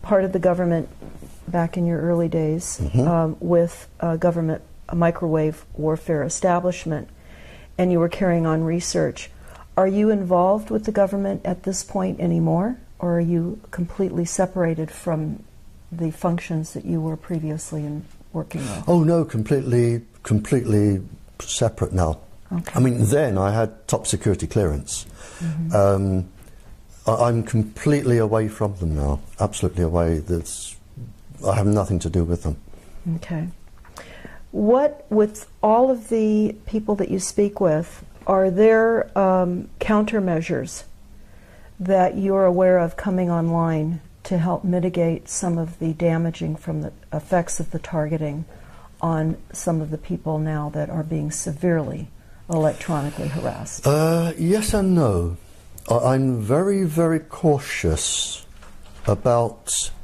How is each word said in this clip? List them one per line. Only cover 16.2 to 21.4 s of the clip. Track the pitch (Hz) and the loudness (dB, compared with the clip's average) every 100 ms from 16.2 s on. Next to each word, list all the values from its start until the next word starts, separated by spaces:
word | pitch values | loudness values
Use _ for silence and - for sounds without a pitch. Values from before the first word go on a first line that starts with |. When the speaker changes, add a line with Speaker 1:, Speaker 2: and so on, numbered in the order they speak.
| 180 170 - 165 160 | -2 -2 -2 -4 -4
Speaker 1:
that | - | -8
you | - 165 | -4 -2
were | 160 160 | -2 -6
previously | - 170 156 156 - 156 147 | -6 -6 -4 -6 -8 -6 -6
in, | 147 - - - | -8 -10 -20 -10
working | 160 - 160 | -10 -8 -8
with? | 131 95 - | -8 -6 2
Speaker 2:
Oh, | 175 156 | 4 6
no, | 170 | 4
completely, | 156 113 107 139 131 120 117 117 - - | 2 -2 0 0 2 2 4 0 -6 -18
completely | - 107 107 135 110 104 104 98 - - - | 0 0 2 0 4 4 4 2 -4 -16 -20
separate | - | -18